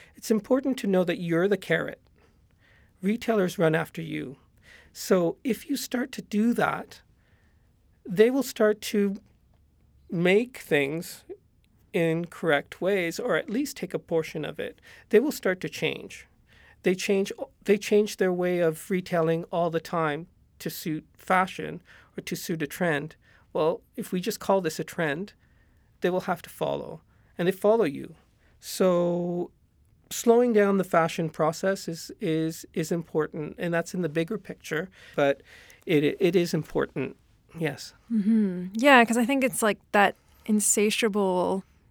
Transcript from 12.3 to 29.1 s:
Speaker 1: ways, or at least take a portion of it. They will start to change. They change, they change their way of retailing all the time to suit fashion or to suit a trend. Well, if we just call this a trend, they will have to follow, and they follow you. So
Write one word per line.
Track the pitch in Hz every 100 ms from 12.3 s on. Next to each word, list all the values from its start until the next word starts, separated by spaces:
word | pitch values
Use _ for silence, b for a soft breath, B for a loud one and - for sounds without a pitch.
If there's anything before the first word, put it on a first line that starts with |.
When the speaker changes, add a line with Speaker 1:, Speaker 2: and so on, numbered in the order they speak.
| - 170 143 - -
Speaker 1:
ways, | 180 202 170 165
or | 247 160
at | -
least | 214 285 -
take | - 160
a |
portion | - 165 156 160 151
of | 156
it. | - - B B B
They | 208
will | 294
start | - 196 185
to | 156
change. | - 151 139 - - - _ _ b b b
They | -
change, | 185 - 196 196 - - _
they | - 208
change | - 208 208 -
their | 185
way | 180 180 175
of | 170 160 -
retailing | 185 185 175 160 165 175
all | 175 170
the | 165
time | - 175 160 147 175 _ _ -
to | 170
suit | - - 156 - _
fashion | - 185 185 - 156 170 b b b -
or |
to | - 175
suit | - 165
a | 156
trend. | - 180 147 156 - b b b
Well, | - 160 - _ -
if | -
we | 180
just | 180 190
call | - 196
this | 170 -
a |
trend, | 156 - 160 143 202 - _ _ _ _ _ _
they | 185
will | 185
have | 185 175
to | -
follow, | - 151 143 - 160 _ _ _ -
and | 175
they |
follow | 190 202 226
you. | 180 135 135 - _ _ _ _
So | - - 185 175 175